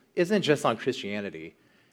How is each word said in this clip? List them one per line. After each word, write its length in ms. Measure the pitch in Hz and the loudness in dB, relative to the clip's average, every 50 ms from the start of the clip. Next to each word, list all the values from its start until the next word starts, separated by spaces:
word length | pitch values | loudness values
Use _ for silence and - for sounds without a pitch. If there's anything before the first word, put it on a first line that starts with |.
| _ _ - | _ _ -2
isn't 240 | - 180 175 214 202 | 0 0 2 2 2
just 240 | 156 147 147 135 - | 4 4 2 4 4
on 100 | 139 113 | 2 0
Christianity. 800 | 110 - 131 120 - - 101 104 104 101 98 80 80 78 85 - _ _ _ _ _ _ _ | 0 0 -4 -4 -2 -4 -6 -6 -6 -6 -8 -8 -10 -14 -14 -16 _ _ _ _ _ _ _